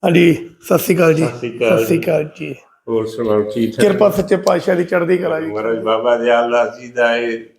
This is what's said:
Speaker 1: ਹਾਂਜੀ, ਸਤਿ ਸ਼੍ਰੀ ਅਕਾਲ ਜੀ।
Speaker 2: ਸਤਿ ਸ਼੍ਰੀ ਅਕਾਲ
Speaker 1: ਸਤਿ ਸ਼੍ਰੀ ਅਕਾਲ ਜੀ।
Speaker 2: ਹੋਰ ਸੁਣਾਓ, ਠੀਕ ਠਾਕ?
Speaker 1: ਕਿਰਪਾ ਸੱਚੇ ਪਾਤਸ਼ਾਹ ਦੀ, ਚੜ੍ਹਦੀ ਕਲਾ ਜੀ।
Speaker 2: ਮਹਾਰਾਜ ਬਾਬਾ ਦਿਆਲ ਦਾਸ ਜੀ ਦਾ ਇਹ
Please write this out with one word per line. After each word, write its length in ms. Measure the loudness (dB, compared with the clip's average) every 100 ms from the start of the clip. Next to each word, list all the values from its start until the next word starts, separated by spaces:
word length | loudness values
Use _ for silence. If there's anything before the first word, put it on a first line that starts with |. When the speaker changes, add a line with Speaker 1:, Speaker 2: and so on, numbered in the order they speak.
| 2
Speaker 1:
ਹਾਂਜੀ, 440 | 4 4 2 -4 -18
ਸਤਿ 160 | -2 -2
ਸ਼੍ਰੀ 180 | 0 2
ਅਕਾਲ 180 | 4
ਜੀ। 120 | 4 0
Speaker 2:
ਸਤਿ 120 | -4
ਸ਼੍ਰੀ 200 | -10 -2
ਅਕਾਲ 200 | 0 2
Speaker 1:
ਸਤਿ 80 | 2
ਸ਼੍ਰੀ 180 | 0
ਅਕਾਲ 260 | 0 -2 -4 -10
ਜੀ। 160 | -14 -14 _ _ -6
Speaker 2:
ਹੋਰ 180 | -4 -4
ਸੁਣਾਓ, 360 | -6 -2 0
ਠੀਕ 340 | 0 -2 -4 2
ਠਾਕ? 100 | 2
Speaker 1:
ਕਿਰਪਾ 240 | 4 2
ਸੱਚੇ 260 | 2 0 0
ਪਾਤਸ਼ਾਹ 400 | 2 0 0 -2
ਦੀ, 80 |
ਚੜ੍ਹਦੀ 340 | 0 -2 0 0
ਕਲਾ 220 | 0 -4
ਜੀ। 80 | -4
Speaker 2:
ਮਹਾਰਾਜ 320 | -4 -4 -4
ਬਾਬਾ 380 | 0 0 2 0
ਦਿਆਲ 340 | 2 2 2
ਦਾਸ 280 | 2 0 -4
ਜੀ 80 | -14
ਦਾ 280 | -2 0 0
ਇਹ 240 | -2 -6 -10